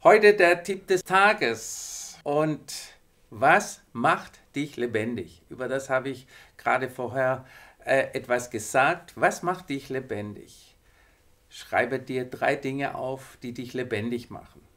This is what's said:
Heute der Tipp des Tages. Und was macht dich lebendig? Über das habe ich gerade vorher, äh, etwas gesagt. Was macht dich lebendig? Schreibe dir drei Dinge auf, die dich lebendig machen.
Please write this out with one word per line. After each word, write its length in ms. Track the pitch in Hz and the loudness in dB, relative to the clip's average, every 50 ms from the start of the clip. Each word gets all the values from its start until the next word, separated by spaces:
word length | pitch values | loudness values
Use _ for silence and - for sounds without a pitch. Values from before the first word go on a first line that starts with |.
| - | 10
Heute 320 | 165 202 220 208 208 202 | 8 8 10 10 8 8
der 300 | 202 185 170 175 170 175 | 8 6 4 4 2 0
Tipp 220 | - 196 190 - - | -6 -8 -8 -2 0
des 140 | 190 180 - | 0 0 0
Tages. 1160 | - 180 190 196 208 220 214 - 120 113 107 - - - - - - - - - - - - - | 2 2 4 6 6 4 2 0 -2 -2 -4 -8 -12 -12 -12 -12 -14 -14 -14 -14 -16 -18 -12 -6
Und 500 | 143 143 147 156 156 151 143 - - - - - - - _ _ _ _ _ _ _ | -2 0 0 0 0 -2 -6 -8 -14 -14 -14 -14 -16 -20 _ _ _ _ _ _ _
was 500 | - 104 120 143 165 202 202 - - - _ _ _ | -6 2 4 6 6 6 4 0 -12 -16 _ _ _
macht 460 | 117 120 151 175 196 - - - - _ _ _ | -2 0 2 0 0 -2 -14 -20 -20 _ _ _
dich 220 | 139 143 151 - | -8 -8 -8 -6
lebendig? 680 | - 120 123 107 110 107 117 120 104 87 - - _ _ _ | -6 -6 -2 -2 -2 -2 -2 -4 -6 -8 -10 -14 _ _ _
Über 180 | - 113 127 | -12 -10 -8
das 220 | 123 131 135 135 - | -4 -4 -6 -4 -2
habe 220 | 135 131 127 139 | -2 -2 -2 -2
ich 160 | 135 127 - _ - - - _ _ _ | -10 -10 -14 _ -20 -20 -20 _ _ _
gerade 320 | - 120 120 127 131 123 | -2 -2 0 0 -2 -4
vorher, 560 | 127 - 127 117 104 135 131 131 131 127 131 - - - - - _ _ - | -6 -8 -8 -6 -2 -2 0 0 -2 -4 -6 -16 -20 -20 -20 -20 _ _ -2
äh, 220 | - 131 135 131 - - | 0 2 2 2 0 -4
etwas 380 | 135 131 - 123 123 120 - | -8 -4 -2 -2 -2 -2 -4
gesagt. 640 | - 110 107 - - 135 131 147 175 175 - - - | -8 -8 -8 -2 2 2 2 2 2 -2 -8 -18 -6
Was 260 | - 120 180 220 - - | 0 0 0 0 0 -6
macht 280 | 170 185 180 - - | -6 -6 -6 -6 -8
dich 180 | 143 139 135 - | -10 -10 -8 -8
lebendig? 880 | 135 131 127 - 110 101 104 104 104 - - - - - - _ _ _ _ _ _ _ _ _ _ _ _ _ _ _ _ _ | -8 -8 -6 -6 -8 -8 -8 -10 -12 -14 -18 -20 -20 -20 -20 _ _ _ _ _ _ _ _ _ _ _ _ _ _ _ _ _
Schreibe 500 | - - - - - 95 117 120 135 131 | -20 -20 -16 -2 0 0 0 0 -2 -8
dir 240 | - - 131 127 123 | -6 -6 -6 -6 -6
drei 300 | 127 - 110 120 123 139 | -6 -8 -2 -2 -2 -2
Dinge 420 | 147 - 135 131 139 139 - - | 0 -4 -6 -6 -4 -6 -6 -6
auf, 420 | - 127 131 135 135 - - - - - | -6 -8 -8 -8 -10 -12 -18 -20 -16 -14
die 120 | 123 120 | -14 -12
dich 180 | 127 123 - - | -10 -12 -10 -8
lebendig 560 | 127 120 107 113 104 104 120 120 117 117 - | -8 -6 -4 -4 -4 -2 -4 -4 -6 -8 -10
machen. 320 | 104 - - - _ - _ _ _ | -16 -18 -18 -20 _ -20 _ _ _